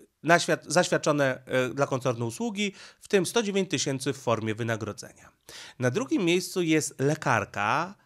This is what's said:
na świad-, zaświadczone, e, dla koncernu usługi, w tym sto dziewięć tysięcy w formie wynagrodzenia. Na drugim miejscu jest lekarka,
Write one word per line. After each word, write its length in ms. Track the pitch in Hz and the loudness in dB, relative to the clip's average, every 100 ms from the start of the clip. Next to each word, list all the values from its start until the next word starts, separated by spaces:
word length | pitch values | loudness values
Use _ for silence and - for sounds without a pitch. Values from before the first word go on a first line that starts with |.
| - _ | -20 _
na 160 | 151 170 | 4 4
świad-, 260 | - 156 - | 4 -2 0
zaświadczone, 760 | 156 175 156 165 147 135 127 - | 0 2 2 2 2 2 0 -2
e, 220 | 131 127 | 0 0
dla 180 | 139 139 | 0 -2
koncernu 400 | 131 131 117 117 | 0 -2 -2 -4
usługi, 460 | - 233 202 202 - - - | -4 -6 -2 -4 -4 -16 -20
w 80 | - | 0
tym 180 | 202 165 | 2 2
sto 160 | 233 | 0
dziewięć 280 | 202 196 185 | 0 0 0
tysięcy 420 | 165 147 135 143 | -2 -2 -4 -4
w 60 | 127 | -4
formie 360 | - 113 110 | 0 0 0
wynagrodzenia. 800 | 107 117 110 104 - - - - _ - - - - | -4 -4 -4 -6 -10 -16 -20 -20 _ -20 -20 -16 -2
Na 120 | 123 | 0
drugim 340 | 160 269 311 | 0 0 0
miejscu 380 | 170 180 175 190 | 2 2 0 -2
jest 380 | 165 156 143 - | 2 2 0 -2
lekarka, 920 | 139 151 147 113 98 101 104 139 180 - | 0 0 2 2 2 -2 0 0 -4 -10